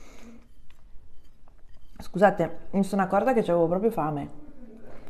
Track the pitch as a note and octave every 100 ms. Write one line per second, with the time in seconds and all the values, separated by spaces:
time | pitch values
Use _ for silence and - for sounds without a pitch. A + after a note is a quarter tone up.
0 | - - A#3 A#3 - - - - - -
1 | - - - - - - - - - -
2 | - F3 G3+ F#3+ E3 - - F#3+ F#3+ G3+
3 | F#3 G3 A3+ A#3 F3 E3+ E3 F#3 A3 G3+
4 | D#3 D3 D3+ - - - - - - -
5 | -